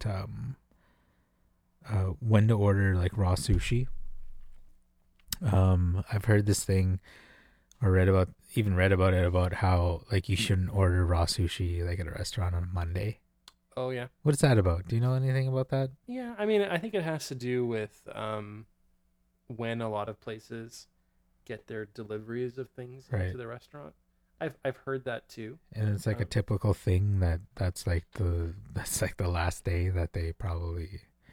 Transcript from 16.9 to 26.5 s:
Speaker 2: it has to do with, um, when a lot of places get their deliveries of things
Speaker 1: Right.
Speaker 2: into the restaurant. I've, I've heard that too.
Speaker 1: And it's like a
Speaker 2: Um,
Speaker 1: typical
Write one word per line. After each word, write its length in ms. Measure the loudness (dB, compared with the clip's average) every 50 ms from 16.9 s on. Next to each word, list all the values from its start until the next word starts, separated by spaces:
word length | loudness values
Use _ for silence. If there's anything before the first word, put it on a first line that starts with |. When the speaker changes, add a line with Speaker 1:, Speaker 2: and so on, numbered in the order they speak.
| -4
Speaker 2:
it 80 | -4 -2
has 240 | -2 -4 -4 -6 -8
to 80 | -8
do 300 | -6 -4 -2 -2 0 0 0
with, 340 | -2 -2 -4 -6 -10 _ _ -14
um, 540 | -10 -8 -6 -6 -6 -6 -8 -10 -14 -16 -18 -20 _ _ _ _ _ _ _ _ _ _ _ _ _ _ _
when 360 | -14 -10 -6 -4 -4 -4 -4
a 80 | -4 -4
lot 200 | -4 -4 -4 -6
of 100 | -8 -10
places 680 | _ -12 -14 -12 -12 -12 -12 -12 -12 -14 -16 -20 -20 _ _ _ _ _ _ _ _ _ _ _ _
get 220 | -14 -14 -14 -12 -12
their 180 | -10 -10 -10
deliveries 720 | -12 _ -14 -12 -10 -10 -10 -8 -8 -6 -6 -6 -6 -6 -10
of 120 | -12 -12
things 360 | _ -14 -16 -16 -16 -20 -10 _
Speaker 1:
Right. 140 | -4 -2 -2 -2
Speaker 2:
into 100 | -4 -8
the 100 | -10 -12
restaurant. 460 | -12 -14 -16 _ -20 -18 -18 -18 -20 _ _ _ _ _ _ _ _ _
I've, 160 | -8 -8 -8 -6 -6
I've 120 | -6 -6 -6
heard 280 | -6 -6 -6 -6 -6
that 240 | -8 -10 -10 -12 _
too. 300 | -14 -12 -12 -12 -14 -16 _ _
Speaker 1:
And 160 | -6 -4 -2 -2
it's 160 | -2 0 0
like 140 | -2 -2 -2
a 40 | -4
Speaker 2:
Um, 60 | -2
Speaker 1:
typical 440 | -2 -2 0 0